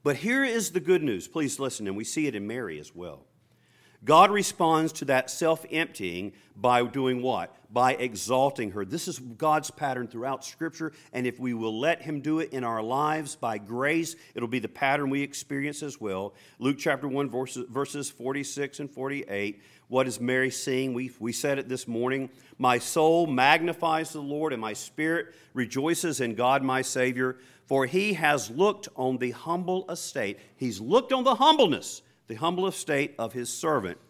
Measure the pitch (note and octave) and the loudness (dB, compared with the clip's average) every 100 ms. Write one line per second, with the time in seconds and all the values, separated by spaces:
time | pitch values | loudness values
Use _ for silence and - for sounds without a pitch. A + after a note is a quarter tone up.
0 | C#3+ B2+ F#3 C4 C4+ A3+ F3 F3 D3+ F3+ | 0 0 0 2 2 0 -2 -2 2 4
1 | D3+ F#2+ - E3 C#3+ - C3+ - G2+ G2 | 4 -2 -4 -4 -4 -2 -6 -4 -6 -6
2 | A2+ - D3 G#2+ G2+ A#2+ G#2+ D2+ D2+ E2+ | -4 -2 -2 -4 -6 -6 -8 -10 -14 -14
3 | F2 C#2 _ _ _ _ _ _ _ _ | -14 -14 _ _ _ _ _ _ _ _
4 | G#2+ D#3 G3 G#3 - - E3 D#3+ D#3+ - | 6 8 10 6 -2 0 4 4 2 -2
5 | C#3+ C3 - - E3 D#3 - D#3 E3 - | 2 2 0 -2 0 0 -2 -4 -4 -4
6 | F#2+ F2 G2+ - _ - B2 B2 A#2+ C#3 | -6 -6 -8 -12 _ 0 4 4 4 0
7 | C3 B2+ B2+ G#2 F2 - _ A2+ B2+ C3+ | 0 0 0 -2 -4 -12 _ 4 4 4
8 | B2+ G2+ A2 C3 C#3 C3+ G#2+ G2 G2 D#3+ | -2 -4 0 2 2 0 -6 -4 -6 -6
9 | F3+ C3+ B2+ A2 D#3 D3+ D3 - C#3+ B2+ | -6 -8 -12 -2 2 2 0 -6 -4 -4
10 | A#2+ A#2 B2+ C3+ - - D#3+ - D#3+ - | -6 -6 -6 -6 -10 -8 -8 -6 -10 -10
11 | - B2 B2 B2 B2+ A#2 A2 A2 D3 D#3+ | -10 -4 -4 -2 -4 -2 -4 0 0 0
12 | D#3 D3+ C#3 D#3+ D#3+ C3 B2 A2+ A2 C3 | -4 -6 -2 -2 -2 -4 -4 -4 -2 0
13 | D3+ D#3 D3 - A#2+ G#2+ G2+ A#2+ C#3 E3 | 0 -2 -6 -6 -4 -4 -6 -2 0 0
14 | D#3+ - - - A#2+ B2 G#2+ - C#3 C#3+ | -2 -10 -14 -8 -4 -4 -4 -2 0 0
15 | C#3+ C#3 C#3 - - C#3 C#3+ C#3+ D3 - | 0 -2 -4 -8 -8 -6 -6 -6 -10 -8
16 | G#2+ F#2+ G2+ - - _ B2 C#3+ E3 C3 | -6 -4 -6 -12 -20 _ -2 0 0 0
17 | C#3+ C3+ C#3+ A#2+ C3 B2+ A#2+ A#2+ C#3 D3 | -2 -2 -2 -4 -6 -8 -8 -6 -6 -6
18 | C#3 - B2+ C#3+ C3+ C#3 C#3 - C#3+ - | -10 -8 -6 -4 -6 -6 -6 -6 -12 -8
19 | C3+ C#3 - G2+ G2+ G#2 _ _ _ B2+ | -6 -6 -4 -4 -4 -6 _ _ _ 2
20 | C3 A2+ B2 C3 C3 - - C3 C3+ B2 | 2 0 0 2 2 -2 -2 0 0 -4
21 | B2+ - A2 - C#3+ C#3 B2+ B2+ - A#2 | -6 -6 -6 -2 0 -2 -2 -6 -4 -2
22 | B2 C3+ C3 - - - B2+ B2 - E3+ | 0 0 -4 -12 -20 2 4 4 2 4
23 | D#3 E3+ E3 B2+ C3+ D#3+ E3+ D#3+ E3 D#3+ | 6 6 4 6 6 6 4 0 0 0
24 | D#3+ D3+ C#3 D3 D#3 B2 A2 G#2 - - | -2 -8 -6 -2 -2 -2 -4 -8 -10 -2
25 | D#3 E3+ - - - C3 A#2 C3+ D3+ E3 | 0 0 -4 -14 -10 -4 -2 0 0 0
26 | F3 C3 A#2+ A2+ B2 C#3 C3+ C3 C3 C3 | -2 -2 -2 2 4 4 2 0 0 0
27 | B2+ B2+ B2+ B2+ - _ _ C3+ C3 F#3 | 0 0 -2 -4 -16 _ _ 2 2 2
28 | G#3 E3+ D#3 D3 G#2+ B2 G3+ G3+ - - | 2 2 2 2 -2 2 2 2 -10 -4
29 | C3 B2+ B2 A2 D#3+ F3+ F3+ F#3 - E3+ | -2 0 -4 -6 -4 -4 -2 -4 -4 -10
30 | - C#3+ G2+ G2+ - _ B2+ G2 A2 A3 | -8 -4 -4 -6 -16 _ -6 -4 2 2
31 | - C4 B3+ A3 C#4+ D#4+ G#3+ A2 - - | 4 2 2 6 6 8 6 4 -4 -14
32 | _ _ _ A2+ E3 F3+ F#3+ F3+ - C#3+ | _ _ _ -2 0 0 -2 -2 0 0
33 | C#3+ - A2+ B2 A#2+ - E3 D3 F#2 - | 0 -4 -6 -4 -8 -4 0 0 0 -8